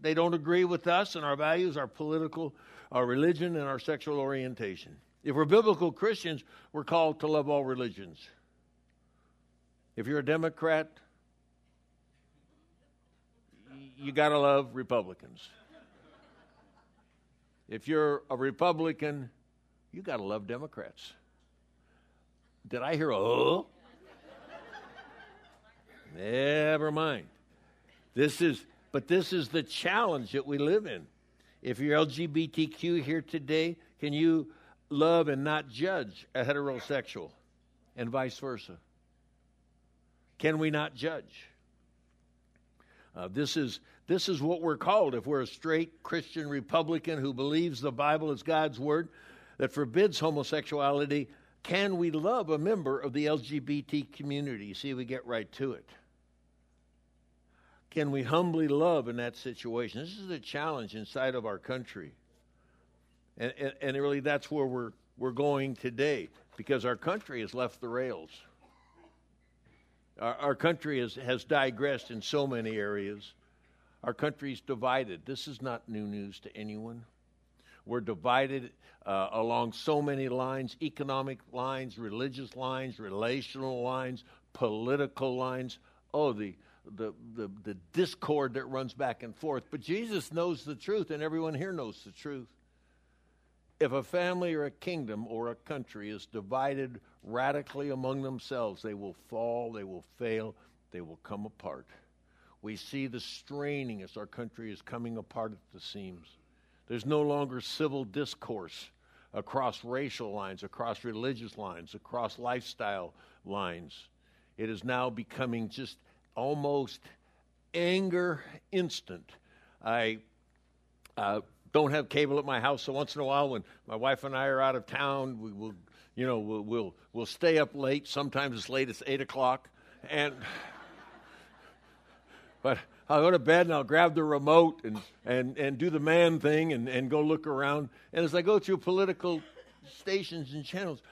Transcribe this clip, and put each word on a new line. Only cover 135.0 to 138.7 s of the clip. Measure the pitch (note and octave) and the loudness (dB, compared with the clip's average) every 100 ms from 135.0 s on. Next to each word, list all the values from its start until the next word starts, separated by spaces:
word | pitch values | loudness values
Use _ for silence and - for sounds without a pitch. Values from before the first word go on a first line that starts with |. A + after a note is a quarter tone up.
| - - A2 | -8 -8 0
and, | B2+ B2+ C3+ | 0 0 0
and | C#3 C3+ | -2 0
do | E3+ | 2
the | D#3 | 2
man | D3 E3 E3+ E3 | 6 8 8 6
thing | D3 D3+ D#3+ | 4 4 4
and, | C3+ A#2+ | 2 0
and | B2+ C3 | 0 2
go | D3+ | 4
look | D3+ D#3 D#3 | 4 2 0
around. | C3+ C#3 D3 C#3 - - | 0 2 0 -2 -8 -6
And | E3 E3 | 0 2
as | E3+ | 4
I | |
go | F3 G#3 | 6 6
through | G3 | 6